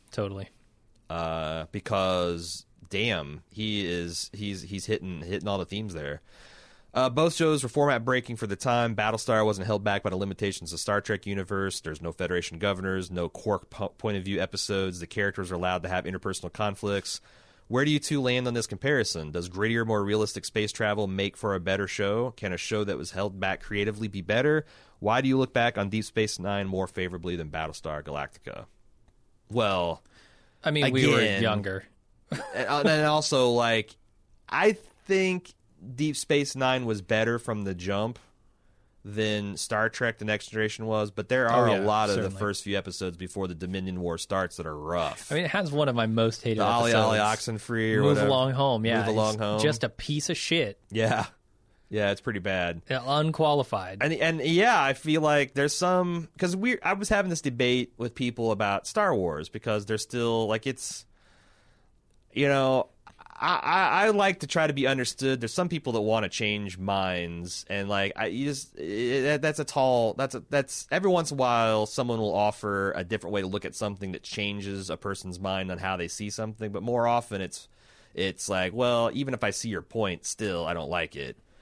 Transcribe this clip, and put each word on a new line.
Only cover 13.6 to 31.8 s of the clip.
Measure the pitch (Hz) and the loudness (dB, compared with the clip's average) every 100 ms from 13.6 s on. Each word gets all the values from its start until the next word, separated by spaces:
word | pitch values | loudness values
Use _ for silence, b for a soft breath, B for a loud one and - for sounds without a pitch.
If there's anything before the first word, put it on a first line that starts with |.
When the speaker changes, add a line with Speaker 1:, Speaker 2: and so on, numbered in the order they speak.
| - | -4
Speaker 2:
po-, | - 98 | -8 -8
point | - 113 101 | -4 -4 -4
of | |
view | 95 95 | -2 -2
episodes. | 95 98 - 98 95 90 | -2 -4 -2 -2 -2 -4
The | 85 | -6
characters | 107 101 98 92 | -2 -2 -2 -4
are | |
allowed | 87 90 92 | -2 0 -2
to | 90 | -2
have | 92 | -4
interpersonal | - 92 101 92 87 | -4 -6 -6 -6 -8
conflicts. | - 104 98 104 101 - - b b b b - | -4 -4 -2 -2 -2 -4 -10 b b b b -2
Where | 120 147 | 0 2
do | |
you | 147 | 2
two | - 147 | 0 0
land | 127 123 123 | 2 0 0
on | |
this | 120 - | -2 -4
comparison? | 98 135 143 107 82 76 | -4 0 2 2 -2 -4
Does | 85 90 | -6 -6
grittier, | 92 110 117 113 | -2 0 2 2
more | 107 | 0
realistic | 101 107 104 98 | 2 2 0 -4
space | - 110 104 | -6 -2 -2
travel | - 107 104 101 | 0 0 0 0
make | 95 101 - | 0 -2 -2
for | 107 | -2
a | 95 | -2
better | 87 98 98 | 0 0 -2
show? | - 101 110 123 | -2 0 0 -2
Can | - 101 | -4 -6
a | 87 | -4
show | - 107 | -2 -2
that | 101 69 | -2 -4
was | 82 | -6
held | 92 101 95 | -4 -4 -2
back | 95 95 | -2 -4
creatively | - 104 104 104 110 | -4 -2 -2 -2 -6
be | 98 | -4
better? | 82 113 147 151 - b b b | 0 2 4 2 0 b b b
Why | 104 123 | 0 2
do | 131 | 4
you | 131 | 4
look | 127 | 2
back | 123 117 110 | 2 2 2
on | 98 | 0
Deep | 110 | -2
Space | 104 113 110 - | -2 0 0 -2
Nine | 95 101 98 | -2 -2 -2
more | 95 92 | -2 -2
favorably | - 90 87 87 87 | -4 -6 -4 -4 -4
than | 78 | -4
Battlestar | 80 78 - 78 76 | -6 -6 -6 -8 -8
Galactica? | 73 71 69 - - - - _ _ _ _ _ _ _ - | -6 -6 -8 -10 -14 -14 -16 _ _ _ _ _ _ _ -6
Well, | 113 107 92 85 82 _ b b b b b | 0 2 2 0 -2 _ b b b b b
Speaker 1:
I | 156 | 0
mean, | 151 135 | 2 4
we | 131 143 | 4 6
were | 135 | 6
Speaker 2:
again, | 110 98 | 4 2
Speaker 1:
younger. | 113 104 98 98 | 2 2 -2 -6